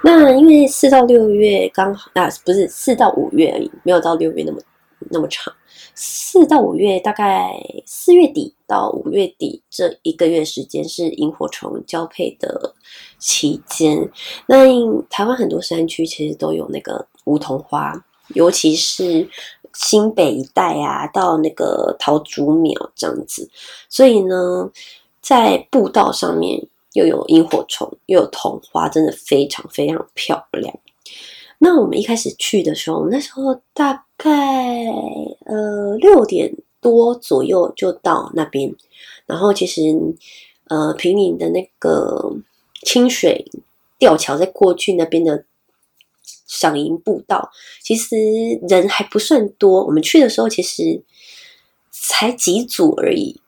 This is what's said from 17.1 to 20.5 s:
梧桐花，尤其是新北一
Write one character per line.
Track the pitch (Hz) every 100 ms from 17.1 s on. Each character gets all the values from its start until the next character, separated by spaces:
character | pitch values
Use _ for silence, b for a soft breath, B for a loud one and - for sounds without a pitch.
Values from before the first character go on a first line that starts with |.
| _ -
梧 | 147
桐 | 147 131
花， | - 147 147 160 _ _ _
尤 | - 170
其 | 185 156 160
是 | - - 185 160 180 B B B -
新 | - - 208 214
北 | 214 151
一 | 113 135